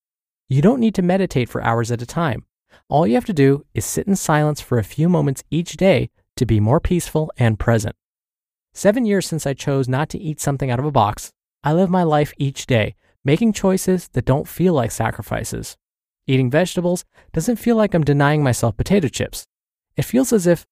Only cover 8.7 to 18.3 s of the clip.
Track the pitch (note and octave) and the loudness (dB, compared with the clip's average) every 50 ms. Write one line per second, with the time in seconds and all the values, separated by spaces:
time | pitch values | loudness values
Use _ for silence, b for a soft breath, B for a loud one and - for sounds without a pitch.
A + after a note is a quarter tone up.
8.7 | _ - - G3 G#3 C4+ A#3+ G#3+ G3+ F#3+ - - E3 D3+ - C#3+ C#3 - - D3 | _ -2 0 2 2 2 2 0 0 0 0 -2 -6 -4 -4 -4 -6 -4 -4 -2
9.7 | C#3 C3+ C3+ B2 B2+ C3 D#3 - - - G3+ D3+ D3+ - - D3 C#3+ C3 C#3+ C3 | -2 -2 0 0 0 -2 -2 -4 -6 -10 -8 -8 -8 -4 -4 -4 -2 -2 -2 -2
10.7 | A#2+ A#2+ C#3 D3+ C#3 B2+ G#2+ G#2 - - - - _ _ _ _ _ _ - D3 | -2 -2 -2 0 2 2 2 2 0 -6 -10 -18 _ _ _ _ _ _ -2 0
11.7 | D#3 F3 G3 E3+ F3+ F#3 F3 D#3+ D3+ D3 D3+ - - - D3 C#3 C3+ - - - | 2 2 2 2 2 2 2 2 2 2 0 0 -2 -4 -4 -4 -4 -6 -4 0
12.7 | C3 A2+ G#2 G#2 - _ _ _ _ _ - C3 D3 F3 A#3 A3 G3+ - - F#3+ | 0 2 0 0 -4 _ _ _ _ _ 0 0 2 2 2 0 0 0 0 0
13.7 | F#3 F#3+ - - F#3 F3+ - - - B2 - - C3 D3+ - - - - E3 F#3 | 0 0 0 0 -2 -2 -2 -4 -6 -6 0 0 0 -2 -2 -6 -4 0 0 2
14.7 | E3+ C#3 A#2 A2+ - - A2 A2+ - - G#2+ - A2+ G#2+ A2 - - A2 A2 - | 2 2 0 -2 -4 -4 -4 -4 -4 -6 -8 -8 -6 -6 -6 -6 -8 -10 -10 -10
15.7 | - _ _ _ _ _ _ _ _ _ - - C3+ C3 C3 B2 C3 D#3 F#3 F3 | -16 _ _ _ _ _ _ _ _ _ -4 0 0 2 2 2 2 2 0 0
16.7 | - F#3 E3+ F3 F3+ F3 - b b b b b b E3 D#3 - A#3+ G#3 - A#3+ | -2 -2 -2 -2 -2 -2 -6 b b b b b b -4 -2 -2 -2 -2 0 0
17.7 | A#3 A3 G#3+ G3+ - E3+ D3+ C3+ C#3+ C#3+ C#3+ C#3+ | 2 2 2 2 2 0 2 2 2 4 4 2